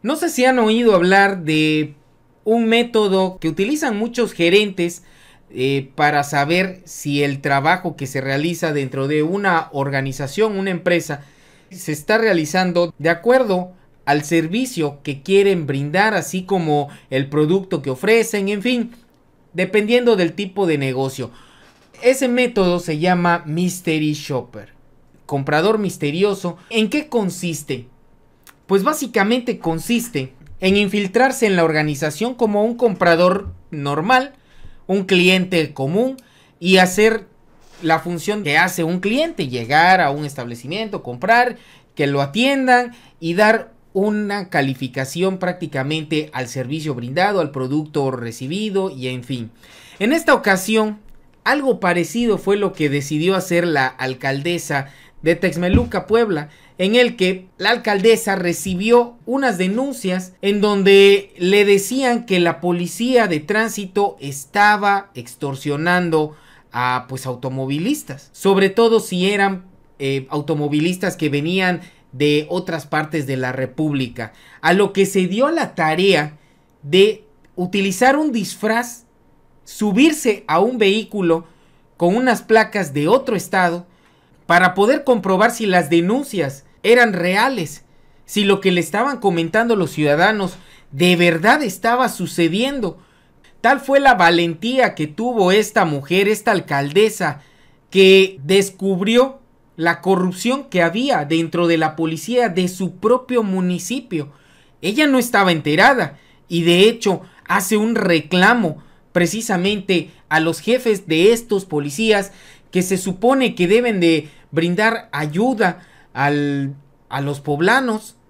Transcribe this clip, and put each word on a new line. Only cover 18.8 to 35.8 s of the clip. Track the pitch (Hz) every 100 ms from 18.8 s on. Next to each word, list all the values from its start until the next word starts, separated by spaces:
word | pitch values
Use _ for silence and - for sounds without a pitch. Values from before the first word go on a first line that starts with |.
| 233 - _ _ _ _ _
dependiendo | 165 180 214 208 240 240 208
del | 170
tipo | - 196 196 185
de | 147
negocio. | 135 127 135 135 120 - - _ - _ _ -
Ese | 247 262 254
método | 247 247 226 180 175
se | 175 151
llama | 175 180 175 175 156
Mystery | 160 180 180 - 156 151
Shopper, | 151 - 135 - 107 98 - _ _ _ _ -
comprador | 139 139 147 185 220
misterioso. | 196 - 147 160 202 196 180 170 -
¿En | 226 214
qué | 302 302
consiste? | 240 196 - 175 147 - 123 117 _ _ _ _ _ - _ -
Pues | 196
básicamente | 208 302 254 214 196 247 247 202
consiste | 165 165 - 240 233 143 131 - - -
en | 190 202
infiltrarse | 202 208 196 220 262 254 220
en | 185
la |
organización | 165 156 151 143 156 147 233
como | 240 226 208
un | 214 240
comprador | 240 180 175 165 180 190 202 - -
normal, | 151 143 147 185 254 269 - _ - - - -
un | 196
cliente | 190 185 180 185 180 180 147
común, | -